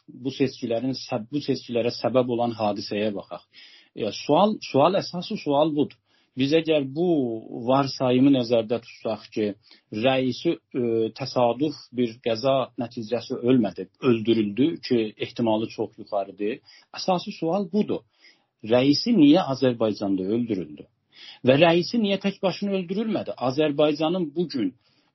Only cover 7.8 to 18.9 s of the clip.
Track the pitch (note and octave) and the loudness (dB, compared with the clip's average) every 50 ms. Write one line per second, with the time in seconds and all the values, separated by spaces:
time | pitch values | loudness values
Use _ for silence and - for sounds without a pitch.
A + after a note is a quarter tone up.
7.8 | C#3 C3 - - C3+ B2 B2+ B2+ C3+ C#3+ C#3 B2+ A#2+ A2+ B2 A#2 A2 G#2+ A#2+ A2+ | 2 0 -2 -2 0 2 4 4 6 6 4 4 2 2 2 0 2 0 -4 -6
8.8 | - - - - - A2+ G#2+ - - - - A#2 G#2+ G#2 G2 _ _ _ _ _ | -6 -10 -20 -10 -6 -6 -6 -6 -10 -10 -4 -2 -2 -2 -4 _ _ _ _ _
9.8 | _ - A2 G#2+ A2+ C3 C3 C3 C3 B2+ A#2+ - - E3+ D#3+ - _ _ - C3+ | _ -10 -6 -2 0 2 2 2 0 -2 -4 -2 -2 -2 -2 -2 _ _ -4 -2
10.8 | A#2+ A#2 A2+ A2+ A2 A2 A2 - C3 - - C3 A#2+ A#2 A#2 A#2+ D3+ D#3 D3 - | -2 0 0 0 0 -2 -4 -8 -10 -4 0 2 2 2 2 0 -2 -4 -4 -6
11.8 | - _ A#2+ A#2+ B2 A2+ A2+ - - A#2 A2+ A2 B2 C3+ C3+ C3+ A#2+ - - - | -16 _ -2 -2 -2 -2 -2 -6 -4 -4 -2 0 0 0 0 0 0 -4 -6 -10
12.8 | B2 - - A#2+ A2 G#2+ A#2+ A2+ - - B2+ A2 A#2+ B2 C3 B2+ G#2+ F#2+ E2+ - | -10 -8 -8 -10 -6 -4 -4 -6 -4 -6 -8 -2 2 4 4 4 4 2 -2 -8
13.8 | F#2 - _ - - C3 A#2 A2+ G#2+ A#2 A2+ A2+ G#2+ G2+ G2+ A2 C#3 E3 E3+ - | -12 -12 _ -2 2 2 2 2 4 0 2 2 2 -2 0 0 0 0 0 -4
14.8 | - - B2+ A#2 A2 G#2+ - - B2 - - - A#2+ A2+ A2 A2 A2+ A2 - - | -4 -2 0 0 0 -2 -6 -10 -12 -10 -4 -2 0 0 0 0 -2 -4 -6 -6
15.8 | A2 - _ - G#2 - G#2+ G2 G2 G2 F#2 F#2+ G#2 G#2 B2+ - _ _ - - | -8 -8 _ -16 -14 -6 -4 -4 -4 -6 -8 -6 -6 -6 -6 -6 _ _ -20 -20
16.8 | _ _ - - - - F#3 E3+ - G#3+ F#3 - E3 D#3+ E3+ G#3 G3+ E3 - G#3+ | _ _ -14 -8 -2 -2 -2 -2 -2 -8 -10 -6 -4 -2 -2 -2 -4 -2 0 0
17.8 | F#3+ C#3 F#2+ E2 _ _ _ _ _ - _ _ _ _ _ _ - G#2+ A#2 B2 | 0 0 -2 -6 _ _ _ _ _ -20 _ _ _ _ _ _ -2 2 4 4
18.8 | C3+ C#3+ | 6 4